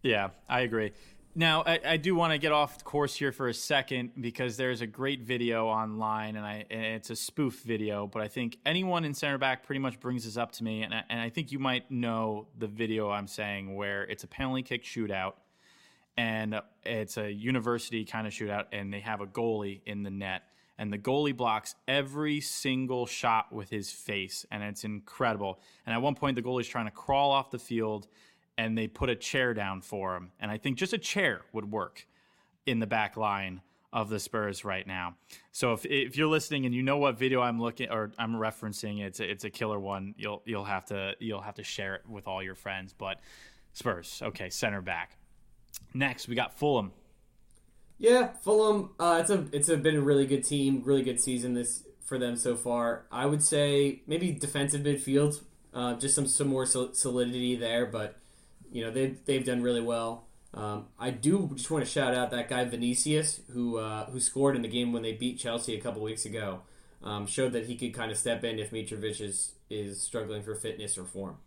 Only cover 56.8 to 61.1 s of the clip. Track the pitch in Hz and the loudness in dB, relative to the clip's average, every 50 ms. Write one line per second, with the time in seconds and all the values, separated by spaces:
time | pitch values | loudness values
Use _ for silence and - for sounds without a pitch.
56.8 | 127 123 - - - 135 123 123 123 120 123 127 123 123 123 117 117 113 117 120 | 0 0 0 -2 0 0 2 2 2 2 0 0 0 0 0 0 0 0 2 2
57.8 | 120 110 107 113 107 104 - - - - - - - - - - - - - 120 | 0 0 -2 -4 -4 -4 -8 -12 -20 -20 -20 -20 -20 -20 -20 -20 -20 -10 -6 -4
58.8 | 113 113 110 131 135 135 131 - - - 139 131 123 127 123 123 120 123 120 117 | -4 -2 0 0 0 0 0 -4 -2 0 0 2 2 2 0 2 2 2 2 2
59.8 | 117 117 117 113 113 113 113 - - - - - - - - 104 107 107 104 107 | 2 0 0 0 0 -2 -4 -6 -12 -20 -20 -20 -20 -16 -10 -6 -4 -4 -4 -6
60.8 | 104 - - - 120 127 | -8 -12 -12 -6 -4 -4